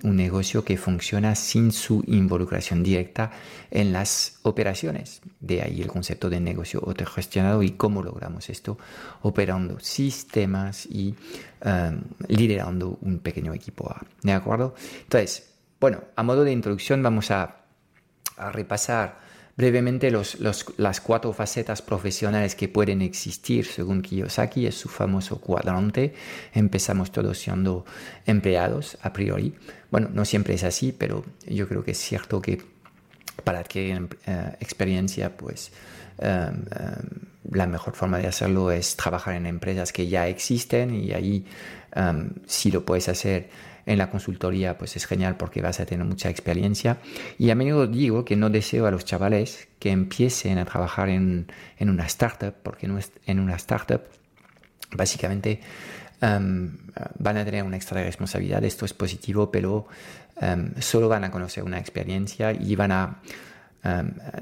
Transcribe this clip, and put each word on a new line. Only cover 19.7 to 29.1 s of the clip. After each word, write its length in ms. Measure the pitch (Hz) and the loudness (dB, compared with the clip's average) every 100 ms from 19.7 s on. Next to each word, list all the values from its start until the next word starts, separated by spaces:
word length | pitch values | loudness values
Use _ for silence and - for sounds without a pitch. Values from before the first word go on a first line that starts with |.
| 123 123 127 135 | 4 2 2 2
los, 300 | 113 101 - | 2 0 -2
los, 280 | 107 101 - - | -2 -2 -4 0
las 240 | 104 95 | 0 2
cuatro 320 | - 113 117 | 2 2 2
facetas 480 | 101 104 123 113 104 | -2 -4 -2 -4 -4
profesionales 760 | - 98 98 - 104 104 101 - | -2 -2 -2 0 2 2 2 0
que 140 | 98 | 0
pueden 320 | 104 101 98 | 4 4 4
existir 640 | 92 - - - - 117 - | 0 -2 -8 -6 0 0 0
según 360 | - 90 95 | -2 0 0
Kiyosaki, 640 | 92 95 98 - 113 131 117 | 0 -2 -2 0 0 2 -2
es 100 | - | -2
su 120 | - | -8
famoso 540 | - 101 95 95 - | -2 0 2 0 -6
cuadrante. 720 | - 90 - 92 104 123 143 - - - - | 0 0 2 0 2 2 0 -2 -16 -16 -2
Empezamos 580 | 110 104 95 - 98 95 | 2 4 4 2 0 0
todos 260 | - 101 98 | 0 -2 -2
siendo 480 | - 92 95 90 - - - - - | -4 0 0 -2 -6 -16 -16 -8 2
empleados 720 | 104 95 90 92 131 147 - | 2 4 4 2 0 -6 -8
a 100 | 98 | -6